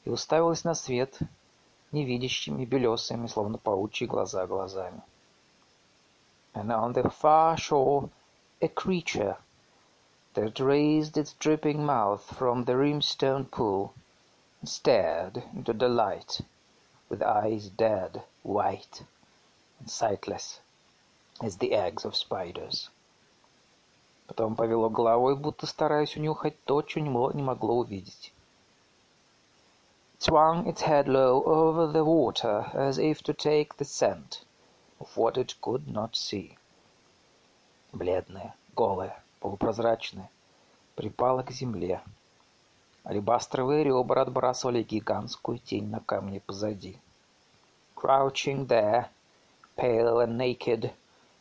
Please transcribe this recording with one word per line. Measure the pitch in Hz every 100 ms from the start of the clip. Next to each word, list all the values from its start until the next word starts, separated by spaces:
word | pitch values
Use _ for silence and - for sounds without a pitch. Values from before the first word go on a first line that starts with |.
и | -
уставилось | 117 - 156 170 160
на | 170
свет | 160 - 123 135 - - - _ _ _ _ -
невидящими, | 147 131 123 127 - - 143 120
белесыми, | 135 123 117 - 117 117
словно | 110 104 110
паучьи | - 190 107 - 113
глаза, | 104 95 92 92
глазами. | 95 95 95 92 90 - _ _ _ _ _ _ _ _ _ _ _ _ _ _
And | 107 104
on | 110 117
the | 127 127
far | - 151 156 160 160
shore | - 147 135 143 - _ _ _ _ -
a | 165
creature | - 190 180 - - 101 - _ _ _ _ _ _ _ _ _
that | - 110 110
raised | 135 143 151 156 156 156
its | 147 -
dripping | 151 151 151 147 147
mouth | 127 101 101 - -
from | 127 123
the | 120 127
rimstone | 143 147 - - 135 135 127
pool | - 110 98 104 - _ _ _ _ _ -
and | -
stared | - 151 110 85 80 92 123 -
into | - 123
the | 110 123
light | 120 101 82 - - - _ _ _ _ _ -
with | 104
eyes | 110 104 107 110 101
dead, | 95 110 101 90 - - _
white | - 104 95 98 - - - _ _ _ _ _ _ -
and | -
sightless | - 113 95 - 87 - - _ _ _ _ _ _ _ -
as | 113 90
the | 123
eggs | 110 92 -
of | 110
spiders. | - - 104 87 87 80 - - _ _ _ _ _ _ _ _ _ _ _ _ _ -
Потом | - 110
повело | 110 117 113 110
головой, | 110 117 117 127 139
будто | 151 - -
стараясь | - 156 151 147 151
унюхать | 156 151 156 -
то, | - 143
че | 147 160
не | 151
мо-, | 120 127
не | 147
могло | 135 110 110 120
увидеть. | 117 98 90 - - _ _ _ _ _ _ _ _ _ _ _ _ _ _ _ _ _ _
It | -
swung | - 156 156 165 -
its | -
head | 151 147 135
low | 135 131 131
over | 160 160 160 160 160
the | 160
water, | 156 165 117 - 113 104 -
as | - 139 131
if | 156 151
to | -
take | 151 151 151 147 -
the |
scent | 139 - 113 87 67 - - _ _ _ _ -
of | - -
what | 113 -
it | - -
could | - 127 143
not | 110 113
see. | - - 101 82 - _ _ _ _ _ _ _ _ _ _ _ _ _
Бледное, | 104 90 92 90 92 87 - _ -
голое, | 107 95 92 - _ _
полупрозрачное, | - 101 113 107 117 113 - 98 95 _ _ _ _ _ _
припало | - 107 - 123 127
к | 127
земле. | 127 123 98 87 - - - _ _ _ _ _ _ _ _
Алебастровые | - 101 101 120 - 131 127 151
ребра | 147 127 123 127
отбрасывали | 127 131 127 127 127 120
гигантскую | 107 107 - 101 117 - - 120
тень | - 104 104
на | 110
камне | - 101 98 98
позади. | - 98 107 101 92 92 _ _ _ _ _ _ _ _ _ -
Crouching | 131 135 135 135 147 139 127
there, | 117 104 117 - _ _ _ _ _ _ -
pale | 123 113 117 117
and | 117 117
naked | 127 117 - 113 123 - _ _ _ _